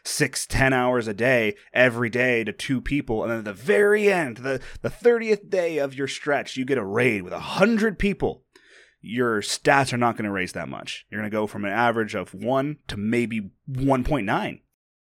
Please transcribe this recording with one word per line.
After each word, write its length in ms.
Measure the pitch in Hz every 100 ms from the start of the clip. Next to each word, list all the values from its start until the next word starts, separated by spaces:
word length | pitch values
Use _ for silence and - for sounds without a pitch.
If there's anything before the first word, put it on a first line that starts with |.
six, 440 | - - 135 - -
ten 260 | - 131
hours 340 | 127 123 127 110
a 60 |
day, 440 | 101 123 123 107 - -
every 340 | - 127 113 120
day 340 | 120 127 120
to 100 | 107
two 280 | - - 127
people, 420 | - 143 131 110
and 80 | 113
then 80 | 113
at 40 |
the 80 | 107
very 580 | 98 135 202 208 214 202
end, 280 | 185 143 113
the, 220 | 131 131 - -
the 100 | 117
thirtieth 600 | - 240 233 226 208 -
day 260 | 196 170 156
of 160 | 139
your 140 | 131 135
stretch, 480 | - 147 135 104 127
you 80 |
get 140 | 127 131
a 60 |
raid 380 | 98 107 123 104
with 120 | 90
a 40 | 85
hundred 600 | - - 202 226 220 170
people, 460 | 202 185 113 80 _ _ _ - _ _
your 400 | - 120 120 107
stats 500 | - - 147 139 135
are 60 | 123
not 180 | 120 110
gonna 160 | 107
raise 200 | 98 90
that 180 | 92 71
much. 360 | 62 - - -
You're 100 | 104
gonna 80 | 107
go 180 | 107 107
from 200 | 107 101
an 60 |
average 420 | 104 120 113 107
of 180 | 104 92
one 460 | 95 110 135 143 151 -
to 80 | 104
maybe 540 | 107 117 117 113 98 - -
one 380 | 131 135 131
point 200 | 123 147
nine. 360 | 98 151 180 - _ _ _ _ _